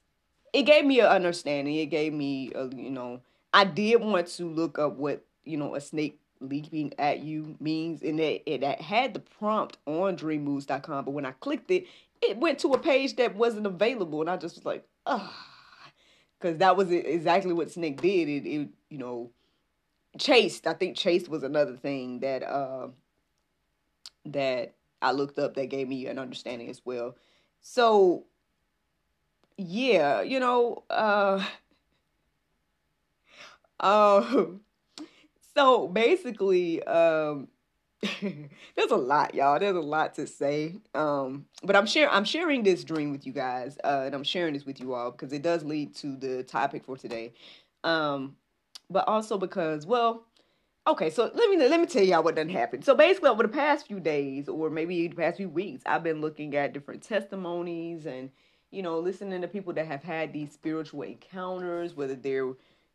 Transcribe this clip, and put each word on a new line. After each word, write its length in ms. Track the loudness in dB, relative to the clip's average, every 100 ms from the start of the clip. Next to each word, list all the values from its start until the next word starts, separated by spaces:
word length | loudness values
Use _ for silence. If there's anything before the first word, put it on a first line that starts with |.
| _ _ _ _ _
it 100 | 4
gave 220 | 8 8 8
me 140 | 6
an 80 | 8
understanding. 680 | 6 4 -2 -2 -2 -2 -2
It 120 | -2
gave 260 | 0 0
me, 380 | -2 -4 -4 -6
a, 140 | -8 -8
you 240 | -8 -8
know, 300 | -8 -8 -12 _ _ _
I 100 | 4
did 380 | 4 2 2 2
want 260 | 4 0 -2
to 220 | -8 -6
look 280 | -4 -2 -2
up 200 | -2 -2
what, 280 | -4 -6 _ _
you 140 | -8 -6
know, 180 | -6 -8
a 60 |
snake 380 | -6 -4 -4 -6 _ _
leaping 520 | -8 -8 -6 -6 -6 -2
at 220 | -2 -2
you 340 | -4 -8 -8 -8
means, 440 | -4 -4 -4 -6
and 160 | -4 -2
that 280 | -2 -2 -4
it, 100 | -2
that 200 | -2 -4
had 320 | -2 -2 -2
the 80 | -6
prompt 560 | -14 _ -2 -2 -2 -8 -6
on 300 | -2 -2 -2
dream 280 | -4 -4
moves 220 | -4 -4 -4
dot 180 | -6
com, 220 | -6 -8 -6
but 60 |
when 140 | -6 -8
I 60 |
clicked 400 | -8 -6 -6 -2
it, 160 | -2 -2 -14 _ _
it 160 | -2 0
went 220 | 0 0
to 140 | 2
a 40 | 2
page 380 | 2 2 0 0
that 200 | -2 2
wasn't 300 | 0 0 -4
available, 560 | 0 0 0 -4 -2
and 80 | -2
I 80 | -4
just 200 | -6 -10
was 80 | -8
like, 200 | -8 -10 _ -4
"Ugh." 240 | -4 -4 -14 -20 -20 -20 -20 -20 _ _ _ _ _
'Cause 160 | -4 4
that 180 | 4 6
was 160 | 2
e-, 60 | 0
exactly 560 | 0 0 2 2 2
what 180 | -2 -4
snake 300 | -4 -6 0
did. 260 | 0 2 0
It, 180 | -4 -4
it, 240 | -6 -8 -12 _
you 80 | -12
know, 340 | -8 -8 -10 _ _ _ _ _ _ _ _ -4
chased. 480 | 4 6 4 0 -4
I 60 |
think 220 | -2 -2 0
chased 340 | 2 2 0
was 140 | -6
another 320 | -2 0 0 -2
thing 440 | -6 -6 -6 -6
that, 240 | -4 -4
uh, 460 | -4 -4 -4 -8 -12 -16 _ _ _ _ _ _ _ _ _ _ -20 _ -10
that 500 | -4 -2 -2 -6 _ _ _
I 100 | -2
looked 280 | 0 -2 -2
up 160 | -4 -2
that 120 | -6
gave 200 | -6 -6
me 180 | -6 -8
an 120 | -8
understanding 500 | -10 -12 -12 -10 -12
as 120 | -12 -8
well. 300 | -8 -8 -12 _ _ _ _
So, 640 | -6 2 6 8 6 4 -4 _ _ _ _ _ _ _ _ _ _ _ _ -12
yeah, 640 | -8 -2 2 4 4 2
you 180 | 0 0
know, 440 | 2 2 2 -2 -4
uh, 540 | 0 2 4 2 0 -4 -10 _ _ _ _ _ _
<laughs> 1600 | _ _ _ _ _ _ _ _ _ _ _ -20 -20 -20 _ 0
uh, 640 | 4 6 8 6 4 2 0 -4 _ _ _ -20 -20 _ _ _ _ 4
so 320 | 6 6 4
basically, 960 | 4 4 4 0 -2 2 4 2 -2
um, 640 | 2 4 4 4 0 -4 -10 _ _ _ _ _ -8
<laughs> 80 | -6
there's 680 | -8 -8 -14 -20 -8 -2 2
a 40 | 2
lot, 380 | 2 2 2
y'all. 260 | 2 2 4
There's 160 | 2 0
a 60 |
lot 340 | 0 0 -2 -4
to 120 | -10
say. 480 | -4 -2 -2 -4 -8 -8
Um, 520 | -2 0 -2 -4 -8 -14 -6
but 120 | 2 4
I'm 100 | 4
shar-, 240 | 4 4
I'm 160 | 4 0
sharing 380 | -2 0 2
this 200 | 2 2
dream 280 | -2 -4 -4
with 140 | -6 -8
you 80 |
guys, 440 | -6 -4 -4 -8 -4
uh, 200 | -2 0 -2
and 100 | -4
I'm 80 |
sharing 300 | -4 -2 -2
this 120 | -4 -8
with 140 | -10
you 140 | -6
all 180 | -4 -6
because 220 | -8 -10
it 80 | -4
does 220 | -2 -2
lead 320 | -2 -6 -6 -10
to 200 | -10 -8
the 280 | -6 -6
topic 420 | -4 -2 -2 -4 -12
for 120 | -14
today. 360 | -10 -10 -12 -16 -20 -20 _ _
Um, 520 | -2 0 0 -4 -6 -14 _ _ _ -20 -4
but 180 | -2 2
also 300 | 0 0 -4
because, 480 | -4 -2 -2 -4 -2
well, 400 | 2 2 0 -10 _ _ _ _ _ -2
okay, 220 | 0 0
so 220 | 0 0
let 160 | 4 4
me, 80 | 6
let 220 | 6 4
me 60 | 4
tell 180 | 4
y'all 200 | 6 6
what 120 | 4 2
done 140 | -2
happened. 360 | -2 -2 2 4
So 100 | 8
basically, 340 | 8 6 4
over 140 | 4
the 60 | 2
past 380 | 2 2 0 -2
few 120 | -6
days, 480 | -2 -2 -2 -6 -6
or 220 | -4 -4
maybe 380 | -2 -2 -2 -4
the 80 | -2
past 220 | -2 -2
few 120 | -4
weeks, 340 | -4 -6 -6 -2
I've 180 | -2
been 180 | -2 -4
looking 340 | -4 -6 -4 -2
at 180 | -2
different 280 | -6 -12 -16
testimonies 1040 | -6 -6 -4 -8 -6 -6 -6 -8 -8 -10 -10
and, 240 | -12 -14 -18 _ _ _
you 120 | -10
know, 160 | -6 -4
listening 420 | -4 -6 -8 -8
to 60 | -8
people 260 | -8 -6
that 140 | -6 -6
have 160 | -8
had 300 | -8 -6 -6
these 180 | -8 -10
spiritual 520 | -10 -6 -6 -6 -10
encounters, 920 | -12 -14 -16 -10 -8 -6 -6 -6 -8 -6
whether 200 | -6 -6
they're, 380 | -4 -2 -4 -6 _ _ _